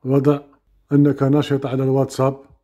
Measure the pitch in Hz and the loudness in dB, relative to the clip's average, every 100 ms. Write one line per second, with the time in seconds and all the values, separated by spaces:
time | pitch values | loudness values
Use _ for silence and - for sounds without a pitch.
0 | 127 139 139 143 - _ _ _ _ 143 | 0 0 2 0 -6 _ _ _ _ 2
1 | 143 139 135 147 135 139 127 131 131 135 | 2 2 0 0 0 -4 -4 -4 -2 -2
2 | 131 - 135 139 - _ | -2 -2 -2 -2 -20 _